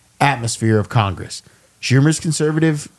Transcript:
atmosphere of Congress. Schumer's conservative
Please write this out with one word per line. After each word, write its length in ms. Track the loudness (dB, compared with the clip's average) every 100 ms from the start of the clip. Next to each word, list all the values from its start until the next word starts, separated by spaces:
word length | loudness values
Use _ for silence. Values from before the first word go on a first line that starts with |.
| _ -2
atmosphere 600 | 0 0 -4 -2 2 2
of 100 | 2
Congress. 520 | 0 0 -2 -10 -14 -18 _ _ _
Schumer's 380 | 0 2 4 2
conservative 680 | -2 -2 -2 0 0 0 -6